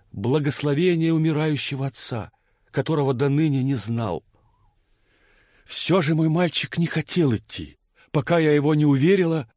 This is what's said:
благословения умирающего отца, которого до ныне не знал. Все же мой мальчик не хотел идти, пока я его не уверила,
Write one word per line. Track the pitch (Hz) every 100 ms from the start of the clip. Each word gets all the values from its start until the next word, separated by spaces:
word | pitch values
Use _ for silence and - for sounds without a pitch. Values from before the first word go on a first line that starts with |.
| _
благословения | - 107 151 147 - 147 143 180 170 165
умирающего | 160 160 151 156 143 - 139 135
отца, | - - 117 95 _ _ _ _
которого | - 131 156 135
до | 127 139
ныне | 143 160 135
не | 131 135
знал. | 107 117 110 85 _ _ _ _ _ _ _ _ _ _ _ _ _ _ -
Все | - - 180
же | 147 160
мой | 160
мальчик | 156 175 - - -
не | 170
хотел | 165 - 180 151 107
идти, | - - 76 - _ _ _
пока | - - 170
я | 156
его | 147 143
не | 156 151
уверила, | 139 156 196 170 160 131